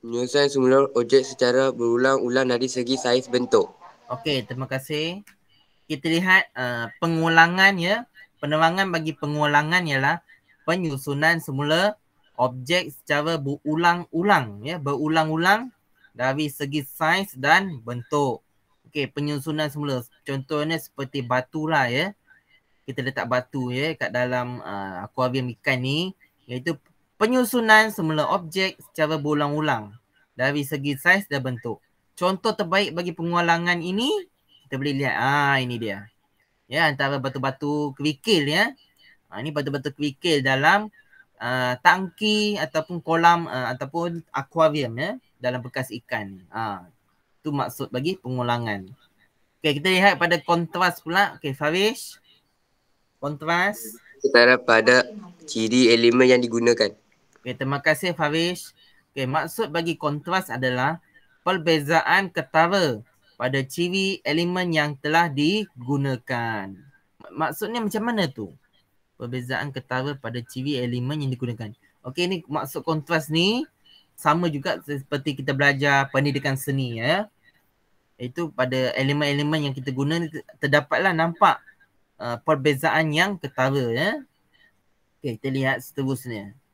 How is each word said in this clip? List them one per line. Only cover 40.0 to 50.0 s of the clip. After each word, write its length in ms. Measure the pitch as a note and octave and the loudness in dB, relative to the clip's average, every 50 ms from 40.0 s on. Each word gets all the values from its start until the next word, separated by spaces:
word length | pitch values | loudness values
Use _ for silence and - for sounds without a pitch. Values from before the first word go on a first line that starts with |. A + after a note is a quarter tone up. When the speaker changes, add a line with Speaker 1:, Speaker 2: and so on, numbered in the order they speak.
| D3 D3 C3+ _ - F3+ D#3+ C#3+ B2+ | -6 -6 -6 _ 0 2 2 2 2
Speaker 2:
dalam, 480 | C3+ C3+ C3+ C#3 D#3 F#3 G#3 G#3+ G#3+ _ _ _ _ _ _ - _ _ _ | 2 2 4 4 4 4 4 2 -4 _ _ _ _ _ _ -20 _ _ _
ah, 400 | A2 A#2+ B2+ B2+ B2+ B2+ B2+ B2+ | -6 -4 -2 0 0 0 -2 4
tangki 800 | _ F3+ E3+ F#3 F#3+ F3+ - - G#3+ G#3+ G#3+ G#3+ G#3+ G#3 G#3 F3 | _ 4 4 4 0 -8 -6 -4 0 0 2 2 2 0 -2 -2
ataupun 400 | D3+ D#3 _ - - _ F3+ E3+ | -4 -4 _ -4 -4 _ -8 -10
kolam, 480 | - - E3 E3 E3+ E3+ E3+ E3+ E3+ - | -2 0 0 4 6 6 6 4 2 -4
ah, 240 | - C3 B2+ A2+ B2+ | -4 -4 -4 -4 -4
ataupun 480 | B2+ C#3+ C3+ C#3+ E3+ E3+ F3 E3+ E3+ D#3+ _ | -6 -8 -6 -6 -4 -4 -4 -6 -8 -12 _
akuarium, 640 | _ C3+ C3+ _ _ E3 D#3+ D#3 D3 D3+ C3+ A#2 A2+ A#2+ | _ -8 -8 _ _ 2 4 4 4 2 -2 -2 -4 -6
ya, 180 | D3 F#3 A#3 C4 _ _ _ _ | -6 -6 -6 -10 _ _ _ _
dalam 240 | - B2 B2 B2+ A#2 | -4 -4 -4 -4 -8
bekas 240 | B2+ - C3+ B2+ - G#2+ A2+ _ | -8 -8 -8 -8 -6 -8 -14 _
ikan. 360 | _ B2+ A2+ G#2 G2 G2 F#2 F#2 E2+ - | _ -8 -6 -6 -8 -12 -18 -20 _ -8
Ah, 320 | G#2+ A2+ G#2+ G2+ F#2 F2+ F2+ _ _ _ _ _ _ _ _ _ _ | -6 -6 -6 -6 -8 -12 -18 _ _ _ _ _ _ _ _ _ _
tu 80 | _ D#3 D3 | _ -6 -4
maksud 340 | C#3+ C3 - C3 - C3+ - | -4 -4 -4 -6 -10 -10 -6
bagi 320 | - B2 C3+ E3 F#3+ - | -6 -4 -4 -4 -6 -6
pengulangan. 680 | _ B2 B2+ B2+ B2 A#2+ A#2+ A#2+ A#2+ A2+ G#2 G2 F#2 F#2 A#2+ _ _ _ _ _ _ _ _ _ _ _ _ _ - | _ -8 -6 -4 -2 0 -2 -2 -2 -4 -6 -6 -8 -14 -20 _ _ _ _ _ _ _ _ _ _ _ _ _ -2
Okey, 180 | D#3 C#3+ C#3+ | -2 -2 0
kita 80 | D3 F#3+ | 0 0
lihat 260 | F#3 F#3 | 2 6